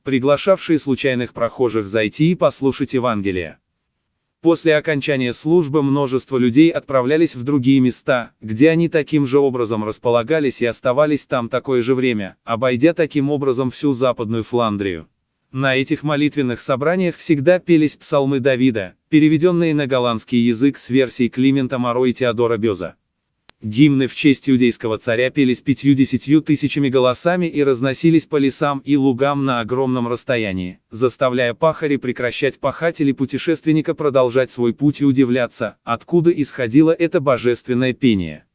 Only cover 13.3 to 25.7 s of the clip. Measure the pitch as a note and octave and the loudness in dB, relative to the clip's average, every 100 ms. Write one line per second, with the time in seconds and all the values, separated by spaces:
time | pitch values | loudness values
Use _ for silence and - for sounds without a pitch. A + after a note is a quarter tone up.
13.3 | C#3+ C3+ B2 B2+ - D3 A#2+ B2+ A#2+ G#2+ | 0 0 -2 -4 -2 -2 0 -2 -2 -4
14.3 | A2+ G#2+ A#2+ A2+ G2+ G2 E2 - _ _ | -4 -2 -2 0 -2 -4 -6 -12 _ _
15.3 | _ _ C3 C3+ C3 C3+ C#3+ D3 C#3+ D3 | _ _ -4 0 0 0 -4 -2 -2 -2
16.3 | D3 B2+ A2+ - B2+ D3+ F#3 F3 - - | 0 -4 -4 -4 -2 0 0 -2 -4 -2
17.3 | C#3+ D3 F3+ - D#3+ D3 - - D3 C#3 | 0 2 2 2 2 2 -4 -4 -2 0
18.3 | C#3 C3+ B2 C3 A2 F2+ - _ D#3 D3+ | 0 0 2 2 0 -6 -14 _ 2 4
19.3 | D#3 F3+ E3+ E3 D3 C3+ C3 A#2+ A2+ - | 4 2 2 0 0 0 0 0 -4 -2
20.3 | A#2+ A#2+ A2+ C#3 C3+ - C3 B2 - A#2 | 0 2 2 0 0 -2 0 0 -2 -2
21.3 | B2 C3+ C#3 B2 B2+ B2 A#2+ B2+ A#2 B2 | 2 2 2 -2 -2 -2 0 0 0 -2
22.3 | A2 A2+ A2+ A2 F2+ E2 - _ _ _ | 0 0 0 0 -2 -6 -12 _ _ _
23.3 | _ - _ A2 A2 D3+ C3+ B2+ - D3 | _ -20 _ -4 4 4 4 0 0 2
24.3 | C3 C#3 B2+ A#2+ - A2+ G#2+ A#2+ A#2 B2+ | 2 2 2 2 0 -4 -4 -2 0 0
25.3 | D3 B2+ A#2+ C#3+ | 0 0 0 -2